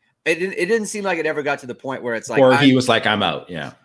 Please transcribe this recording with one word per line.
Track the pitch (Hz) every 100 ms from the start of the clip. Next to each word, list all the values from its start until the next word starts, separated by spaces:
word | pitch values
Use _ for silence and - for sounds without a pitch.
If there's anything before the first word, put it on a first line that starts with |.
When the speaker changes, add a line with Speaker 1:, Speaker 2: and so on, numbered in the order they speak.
| _ _
Speaker 1:
it | 156 165
didn't, | 190
it | - 180
didn't | 226 202
seem | 214
like | 196 170
it | 151
ever | 147
got | 143 143
to | 123
the |
point | 113 135 127
where | 120
it's | 113 -
like, | 117
Speaker 2:
Or | 131 131
he | 139
Speaker 1:
I'm | 127
Speaker 2:
was | 120
like, | 113 110
"I'm | 104
out." | 90 71 -
Yeah. | 85 67 -